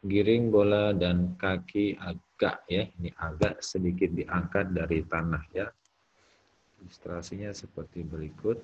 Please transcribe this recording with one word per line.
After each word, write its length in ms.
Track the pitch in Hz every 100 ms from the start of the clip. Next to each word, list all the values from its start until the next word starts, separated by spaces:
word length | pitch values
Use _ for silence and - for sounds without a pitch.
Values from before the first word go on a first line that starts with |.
| 101
giring 440 | 101 101 117 117
bola 400 | 104 101 104 104 101
dan 400 | 87 87 90 -
kaki 560 | 98 92 90 104 101 -
agak, 680 | 92 87 _ _ 98 - -
ya, 160 | 90 110 -
ini 160 | 85 -
agak 440 | 82 82 104 90 -
sedikit 480 | 95 92 90 92
diangkat 600 | 85 - 90 85 98 95
dari 280 | 90 80 82 78
tanah, 320 | 82 82 78 76
ya. 160 | 90 104 - _ _ _ _ _ _ _ _ _ _
Ilustrasinya 680 | 90 - 87 87 85 98 104
seperti 520 | 101 - - 82 90 82
berikut. 520 | 78 78 - 104 117